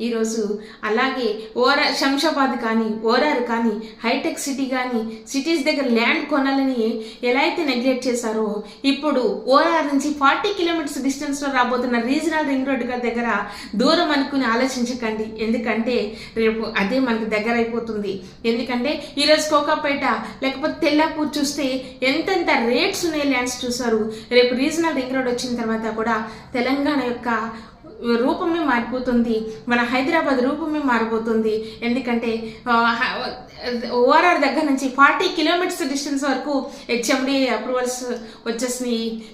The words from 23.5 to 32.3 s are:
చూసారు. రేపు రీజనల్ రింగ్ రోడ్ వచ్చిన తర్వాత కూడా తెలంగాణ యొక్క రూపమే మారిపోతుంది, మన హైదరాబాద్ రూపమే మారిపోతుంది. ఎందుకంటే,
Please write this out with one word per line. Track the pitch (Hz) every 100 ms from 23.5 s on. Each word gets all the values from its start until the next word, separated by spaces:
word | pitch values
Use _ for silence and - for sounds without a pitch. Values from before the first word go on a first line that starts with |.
| - 247
చూసారు. | 233 240 220 220 - -
రేపు | 247 247
రీజనల్ | 254 302 320 330 269
రింగ్ | 254 262
రోడ్ | 247
వచ్చిన | 240 247 233
తర్వాత | 220 220 220 220
కూడా | 226 220 214 - -
తెలంగాణ | 247 262 285 285 277
యొక్క | 247 240 240 220 220 - - - - - 240 233
రూపమే | 269 330 339 339
మారిపోతుంది, | 294 233 226 254 254 240 233 220 - - -
మన | 240
హైదరాబాద్ | 240 262 302 330 294 262
రూపమే | 254 302 320 302
మారిపోతుంది. | 277 226 220 226 226 220 220 214 - -
ఎందుకంటే, | 233 247 247 233 240